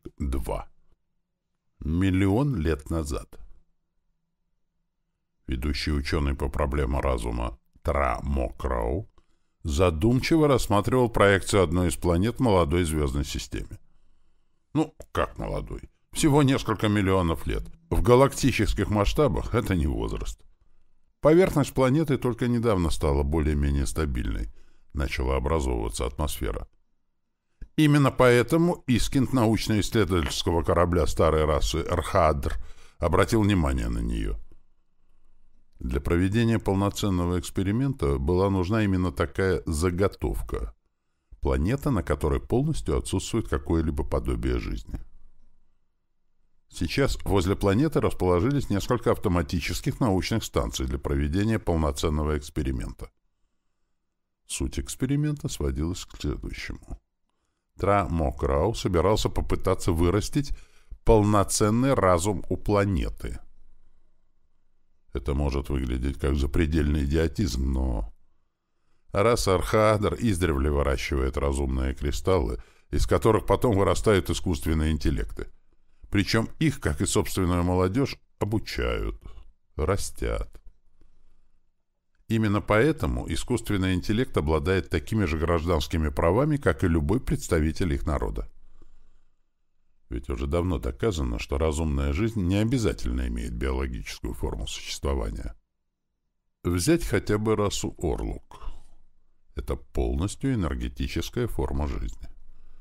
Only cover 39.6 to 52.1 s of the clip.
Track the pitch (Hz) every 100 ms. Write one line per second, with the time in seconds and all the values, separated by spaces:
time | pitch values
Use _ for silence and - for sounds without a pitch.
39.6 | - 76 92 87 98 - - - - -
40.6 | - - _ _ _ _ _ - 71 65
41.6 | 87 139 151 104 - 76 76 67 - 117
42.6 | 156 - - 67 - 95 - 117 - -
43.6 | - 82 78 71 73 69 - 58 64 60
44.6 | 50 - - - - - - - - -
45.6 | - _ _ _ _ _ _ _ _ _
46.6 | _ - 85 - - - - 98 87 98
47.6 | 101 98 156 151 95 - 90 87 117 143
48.6 | - 98 - 123 120 101 104 87 80 85
49.6 | - 87 147 - 127 92 - 113 - -
50.6 | 57 - 64 65 - 71 73 87 107 110
51.6 | - 82 76 - 85